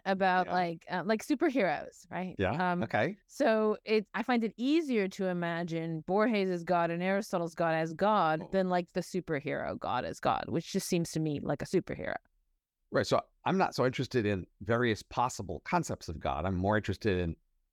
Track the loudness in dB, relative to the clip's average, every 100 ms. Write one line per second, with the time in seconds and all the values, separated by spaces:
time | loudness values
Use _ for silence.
0 | 0 2 2 2 2 0 0 -4 -6 -4
1 | -2 -2 0 0 2 2 2 0 -6 -16
2 | -10 -6 -6 -2 0 2 0 0 0 0
3 | 0 -2 _ 0 2 4 2 0 0 0
4 | 0 -4 0 0 0 -2 0 2 2 0
5 | 0 -2 -2 0 -2 -2 -4 -4 -4 -4
6 | 0 2 4 2 2 0 0 2 2 0
7 | 0 0 0 -2 -2 0 0 2 0 0
8 | 2 4 4 2 0 0 2 0 0 -4
9 | -4 -4 -2 -4 -2 -4 -4 -4 -2 -2
10 | -4 -2 0 0 -2 -4 -2 -4 0 0
11 | 0 -2 -2 -2 -4 -4 -2 -2 -2 -6
12 | -6 -8 _ _ _ _ _ _ _ -2
13 | 2 0 -2 _ 0 2 2 2 0 0
14 | -2 0 2 0 -4 -8 0 2 2 0
15 | -2 -2 0 -2 -8 -8 -2 -2 -2 -6
16 | -8 -6 -4 -2 -2 0 2 2 0 -2
17 | 0 2 0 -4 _ _ _